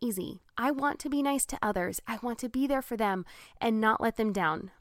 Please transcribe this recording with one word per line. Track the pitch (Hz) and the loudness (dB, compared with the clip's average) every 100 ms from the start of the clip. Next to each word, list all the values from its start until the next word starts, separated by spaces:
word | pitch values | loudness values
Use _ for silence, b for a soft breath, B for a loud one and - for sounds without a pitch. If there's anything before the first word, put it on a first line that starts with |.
easy. | 240 185 175 190 _ - | -4 -2 -6 -10 _ -2
I | 247 | 0
want | 277 285 - | 2 0 -2
to | 302 | -2
be | 285 | 0
nice | 277 277 - | 2 2 0
to | - | 0
others. | 214 202 180 - - | 0 0 -2 -4 -6
I | 226 | -6
want | 240 233 | -4 -4
to | 247 | -4
be | 254 269 | 0 2
there | 269 | 0
for | 262 226 | -2 0
them | 214 190 175 B B B | 0 0 -4 B B B
and | 233 220 | 0 4
not | 220 - | 4 4
let | 226 - | 2 2
them | 220 | 0
down. | 196 165 156 190 - | 2 0 0 -6 -16